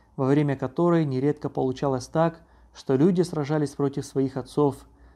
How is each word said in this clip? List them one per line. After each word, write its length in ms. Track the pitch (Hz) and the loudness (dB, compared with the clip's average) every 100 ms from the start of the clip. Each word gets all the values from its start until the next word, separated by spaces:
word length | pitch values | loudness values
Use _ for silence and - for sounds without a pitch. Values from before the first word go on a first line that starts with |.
| _ - | _ -2
во 80 | 131 | 2
время 300 | 143 147 135 | 2 2 -2
которой 500 | 127 - 175 170 151 | -4 0 2 2 0
нередко 440 | 127 139 147 139 | 0 -2 -2 -6
получалось 580 | - 135 131 143 131 123 | -4 -4 -2 -2 -2 -2
так, 340 | 160 165 165 - _ _ | 0 0 -2 -14 _ _
что 220 | - - 131 | -10 -2 2
люди 260 | 170 180 | 4 2
сражались 480 | 170 165 139 156 143 | 0 -4 -2 -2 -2
против 340 | - 139 139 131 | -2 -4 -4 -6
своих 320 | 135 135 131 | -2 -2 -4
отцов, 380 | 123 - 147 123 - _ - | -4 0 0 0 -10 _ -20